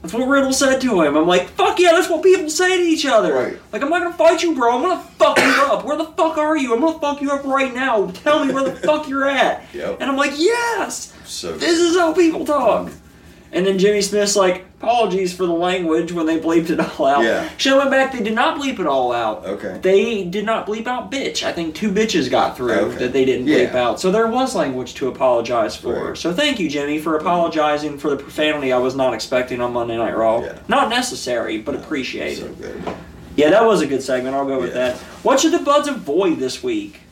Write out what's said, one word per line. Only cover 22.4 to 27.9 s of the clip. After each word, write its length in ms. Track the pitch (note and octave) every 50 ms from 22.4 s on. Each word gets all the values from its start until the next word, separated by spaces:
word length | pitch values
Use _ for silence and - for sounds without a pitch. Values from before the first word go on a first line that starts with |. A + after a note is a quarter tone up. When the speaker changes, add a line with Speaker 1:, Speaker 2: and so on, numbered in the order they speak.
| - - -
Speaker 1:
through 160 | - B2+ A#2+
Speaker 2:
Okay. 240 | A2 G#2+ A2 - - -
Speaker 1:
that 120 | B2+ A#2+
they 140 | - C3+ C3
didn't 220 | C3 B2 A#2+ B2+
Speaker 2:
Yeah. 100 | D3 D3+ D3+ -
Speaker 1:
bleep 100 | A#2 -
out. 240 | B2+ B2 A#2 A2 -
So 100 | - F#3
there 180 | F#3 A3 A3+
was 280 | A3+ A#3 B3+ C4 B3+ -
language 380 | F#3 D3+ C#3 B2+ B2+ B2 - -
to 160 | - C#3 B2+
apologize 680 | A#2+ - C3 B2+ B2 A#2+ A2+ - A#2+ A#2 G#2+ - -
for. 360 | - - - - - - -
Speaker 2:
Right. 60 | -
Speaker 1:
So 140 | - - E3
thank 300 | F3+ C#4+ D4 D4 C4+ A3
you, 80 | F3 C#3
Jimmy, 280 | C#3+ D3 C#3+ D3 D3
for 200 | D3+ D3+ E3 D#3
apologizing 800 | D#3 F#3+ F3+ F3 F3 E3+ D#3+ D#3 D#3 D3+ D3+ D3 D3 D3+ D3+